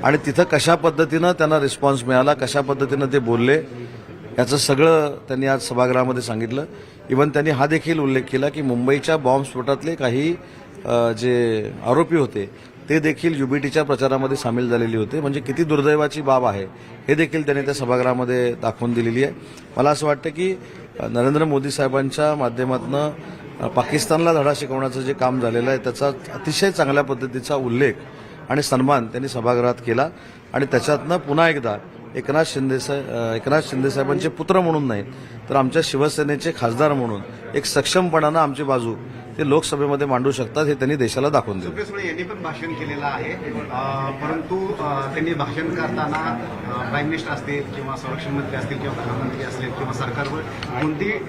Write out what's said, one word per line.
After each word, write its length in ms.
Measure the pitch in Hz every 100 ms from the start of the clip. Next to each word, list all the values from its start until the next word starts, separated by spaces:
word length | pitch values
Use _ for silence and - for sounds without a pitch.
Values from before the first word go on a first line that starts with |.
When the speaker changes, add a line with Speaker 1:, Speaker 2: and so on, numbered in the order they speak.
Speaker 1:
आणि 140 | - 147 147
तिथं 180 | 151
कशा 320 | 175 147 160 170
पद्धतीनं 560 | 165 147 160 160 175
त्यांना 280 | 175 156 156
रिस्पॉन्स 440 | 139 - 139 135
मिळाला, 300 | 120 127 135
कशा 280 | 147 127 147
पद्धतीनं 440 | 135 135 135 139 139
ते 60 | 135
बोलले, 380 | 117 117 120 151 - 123 120 - - - - -
याचं 200 | - 139
सगळं 540 | - 139 160 160 147
त्यांनी 340 | 135 - 131 135
आज 160 | 135
सभागृहामध्ये 600 | - 123 127 127 127 123
सांगितलं. 440 | 117 110 113 131 156 - - - -
Even 180 | 127 147
त्यांनी 200 | 151 151
हा 160 | 135 143
देखील 340 | 156 156 165
उल्लेख 220 | 143 131 127
केला 180 | 131 143
की 120 | 139
मुंबईच्या 560 | 139 120 127 139 147 160
बॉम्बस्फोटातले 760 | 131 135 135 127 123 139 156 165
काही, 400 | 131 123 151 170 - - - - -
अ, 260 | 120 117
जे 600 | 113 123 123 117 110 107 - -
आरोपी 300 | 131 165 165
होते 340 | 131 - 98 - - - -
ते 100 | 156
देखील 400 | 151 139 165 156
युबीटीच्या 440 | 135 143 139 151
प्रचारामध्ये 540 | 143 123 135 131 135 135
सामील 320 | 120 117 123
झालेले 280 | 117 113 113
होते. 240 | 107 147
म्हणजे 180 | 143 139
किती 240 | 123 135
दुर्दैवाची 580 | 165 151 143 151 151 156
बाब 240 | 135 131 123
आहे 200 | 98 95 - - - -
हे 80 | 151
देखील 300 | 160 160 143
त्यांनी 200 | 143 135
त्या 80 |
सभागृहामध्ये 800 | 139 123 127 127 127 123 127 123
दाखवून 400 | 117 113 - 120
दिलेली 300 | 120 117 117
आहे. 100 | 143 170 - - - -
मला 120 | 139
असं 180 | 147 151
वाटतं 220 | 143 160
की, 280 | 151 185 185 - - - -
अ, 80 | 113
नरेंद्र 380 | 117 127 147 156
मोदी 260 | 139 139
साहेबांच्या 640 | 135 135 135 135 135 151 151
माध्यमातनं, 760 | 127 117 127 127 - 143 151 147 - - - -
अ, 80 | 120
पाकिस्तानला 680 | - - 147 - 156 170
धडा 200 | 165 143 143
शिकवण्याचं 460 | 143 131 135 127
जे 120 | 131
काम 260 | 135 127 127
झालेलं 300 | 120 117 123
आहे 100 | 131
त्याचा 280 | 127 120 143
अतिशय 640 | 135 - 160 - 147 196
चांगल्या 320 | 170 143 143
पद्धतीचा 520 | 135 127 131 123 - 143
उल्लेख 380 | 127 117 139 98 - - - - -
आणि 120 | 139
सन्मान 440 | 143 131 131 139 113
त्यांनी 220 | 123 139
सभागृहात 480 | 127 113 123 120 120 120
केला 240 | 113 151 - - - -
आणि 120 | 123 139
त्याच्यातनं 520 | 131 131 147 139 175
पुन्हा 320 | 143 147 165
एकदा 280 | 147 117 104 - - - -
एकनाथ 280 | 123 147 160
शिंदे 340 | 143 135 131
सा-, 160 | 131 139
अ, 380 | 127 117 113 113
एकनाथ 260 | 131 147
शिंदे 260 | 147 131 135
साहेबांचे 400 | 131 139 143 139
पुत्र 300 | - 156 190
म्हणून 280 | 175 156 139
नाही 160 | 104 101 - - - -
तर 60 | 135
आमच्या 260 | 131 151 160
शिवसेनेचे 640 | 139 147 143 147 147 165 -
खासदार 360 | 120 117 151
म्हणून 280 | 143 117 104 98 - - 120
एक 100 | 139
सक्षमपणानं 760 | - - 185 180 160 151 165
आमची 240 | 151 135
बाजू 320 | 143 131 113 110 123 - - -
ते 120 | 147
लोकसभेमध्ये 580 | 147 - 147 143 143 143
मांडू 240 | 127 131
शकतात 340 | 135 113 127 151
हे 80 |
त्यांनी 220 | 143 131 147
देशाला 340 | 117 131 139
दाखवून 300 | 147 113 95
दिलं. 100 | 87
Speaker 2:
सुप्रिया 160 | 76 -
सुळे 220 | 202 180
यांनी 160 | 160
पण 200 | 180 214
भाषण 300 | 170 - 165
केलेलं 320 | 151 156 143 143
आहे, 280 | 131 143 180 151 117 -
अ, 380 | 127 135 135 139
परंतु, 580 | 135 151 160 160 185 190 -
अ, 340 | 151 139 135
त्यांनी 200 | 156 160
भाषण 420 | 160 131 135 165 165
करताना, 640 | 160 - 147 151 - - - - -
अ, 240 | 123 117
प्राईम 160 | 143 147
मिनिस्टर 260 | 160 156
असतील 320 | 143 - 143 139 139
किंवा 200 | 131 131
संरक्षण 360 | 131 131 139
मंत्री 240 | 143 139 131
असतील 220 | - 139
किंवा 160 | 139
प्रधानमंत्री 500 | 127 120 120 135 117
असतील 260 | 127 127 127
किंवा 240 | 117 135
सरकारवर 480 | 120 131 120 143 156 156 - 151 -
कोणतीही 300 | 151 151 202 -